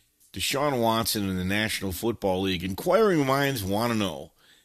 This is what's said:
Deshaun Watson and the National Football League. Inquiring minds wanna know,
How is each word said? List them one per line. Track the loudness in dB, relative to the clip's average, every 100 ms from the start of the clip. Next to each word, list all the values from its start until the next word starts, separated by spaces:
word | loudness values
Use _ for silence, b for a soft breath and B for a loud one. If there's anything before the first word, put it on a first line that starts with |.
| B _ _
Deshaun | -6 -4 0 0 2
Watson | 2 2 0 0 -2
and | -2
the | 0
National | 0 0 -2 -4
Football | -2 -2 0 0 0
League. | 0 -2
Inquiring | -4 -4 0 4 4 4
minds | 2 2 0 -2
wanna | -2 -2 0
know, | 0 -2 -6 -12 _ b b